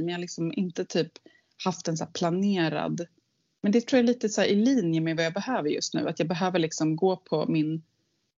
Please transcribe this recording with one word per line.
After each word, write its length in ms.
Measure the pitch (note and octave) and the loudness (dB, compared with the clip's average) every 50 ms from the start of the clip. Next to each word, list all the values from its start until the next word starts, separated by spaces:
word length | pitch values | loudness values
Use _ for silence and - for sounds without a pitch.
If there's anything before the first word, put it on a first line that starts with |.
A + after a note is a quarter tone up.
Men 60 | D#3+ | -2
jag 80 | E3+ F3 | -2 -4
har 60 | F3 | -6
liksom 320 | F3 F3 - - E3 E3 - | -8 -8 -6 -4 -4 -4 -2
inte 320 | - F#3+ F3+ - - F#3 | -2 -4 -4 -4 -6 -6
typ 260 | - - F3+ D#3 E3 - - - - _ _ _ _ _ - - | -2 -2 -2 -2 -2 -6 -18 -20 -20 _ _ _ _ _ -6 -4
haft 220 | F#3 F3 - - | -4 -4 -4 -4
en 100 | F3+ E3 | -4 -4
så 60 | D#3+ E3 | -4 -4
här 80 | - | -6
planerad... 920 | - - F#3 E3+ E3+ F#3 G3 G3+ G3 F3+ E3 D#3 D3+ D3+ E3 D#3+ D#3 E3 E3+ - _ _ _ _ _ _ _ _ _ _ | -4 -2 -2 0 0 2 2 2 2 2 2 0 0 -2 -2 -4 -4 -4 -6 -8 _ _ _ _ _ _ _ _ _ _
Men 100 | - G3+ | 0 2
det 100 | G#3 A#3+ | 2 2
tror 160 | A#3 - C#4 | 2 4 4
jag 60 | B3+ A#3+ | 4 6
är 100 | A#3+ A#3+ | 4 2
lite 160 | B3 - G#3 | 2 -2 -2
så 120 | G#3 - | 0 2
här 60 | F#3+ | 2
i 80 | - G3+ | 4 4
linje 460 | G3+ A3 C4 C#4 B3 F3+ E3 D#3+ D#3+ | 4 4 4 4 2 2 2 2 2
med 140 | D#3+ E3 D#3+ | 2 0 0
vad 100 | D#3+ E3 | 0 0
jag 80 | E3 E3 | 0 -2
behöver 360 | G3+ - B3+ B3+ G3+ D3 D3+ | -4 -4 -4 -4 -2 -2 -2
just 240 | D3 - - - - | -2 -2 -4 -4 -2
nu. 140 | - - | -2 -2
Att 120 | D3 E3+ - | -2 -2 -2
jag 80 | E3+ | -2
behöver 320 | D#3+ F3+ D#3+ F#3+ F#3 F3+ F3+ | -2 0 -2 -2 0 0 0
liksom 360 | D#3+ D#3+ - - D#3+ D#3 D#3 | 0 0 -2 0 0 0 0
gå 220 | D#3+ F#3+ F#3+ F#3 | 2 2 2 0
på 280 | F3+ _ - E3+ D3+ - | 0 _ -2 -2 0 0
min 360 | - E3 D#3+ D3+ D#3 D#3+ D#3+ - _ _ _ _ _ _ _ _ _ _ | 2 2 2 2 0 -2 -4 -6 _ _ _ _ _ _ _ _ _ _